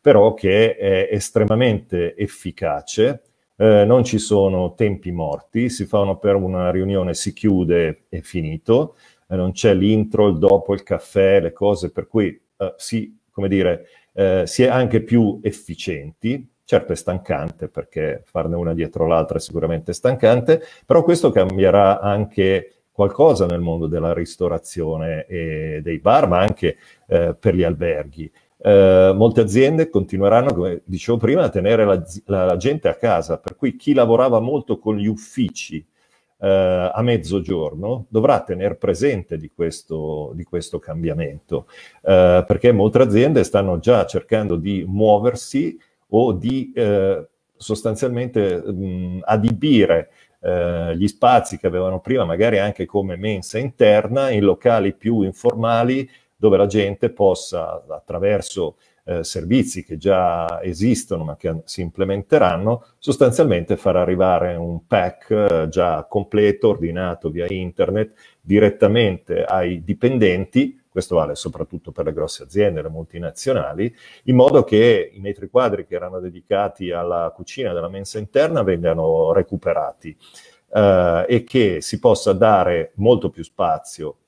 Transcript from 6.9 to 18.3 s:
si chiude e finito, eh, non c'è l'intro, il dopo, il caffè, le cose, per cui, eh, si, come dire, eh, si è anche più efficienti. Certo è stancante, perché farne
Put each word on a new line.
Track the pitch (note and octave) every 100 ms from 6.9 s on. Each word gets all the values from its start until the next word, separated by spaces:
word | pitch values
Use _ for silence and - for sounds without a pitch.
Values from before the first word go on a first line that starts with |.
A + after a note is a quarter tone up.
| G2 F2+
si | E2 -
chiude | - G#2+ F#2+ F2 F2 D#2+ D2+ _
e | F2
finito, | - F#2 D#2 D#3 - A#2 D#3 _ _ _ _
eh, | F#2
non | F2+
c'è | F#2 A2+
l'intro, | F#2+ G2 G#2+ G#2+ - G#2
il | E2
dopo, | F#2+ G2 G2
il | G2
caffè, | - F2+ - G2+ F#2+ G2
le | E2
cose, | - G2+ G2+ E2+
per | - -
cui, | A#2 G2 - _ _
eh, | F#2+ -
si, | - A2+ G#2 _ _
come | - G2
dire, | G2 F2 E2+ - _ _
eh, | - G2 F#2 E2+
si | -
è | B2+
anche | B2 B2 A2
più | - A#2+ G#2+ -
efficienti. | A2 - - F2 - D#2 C#2+ - A2 C3+ B2 _
Certo | _ - -
è | E2
stancante, | - F2+ - D2+ D#2+ - D#2
perché | - - - D#2 -
farne | _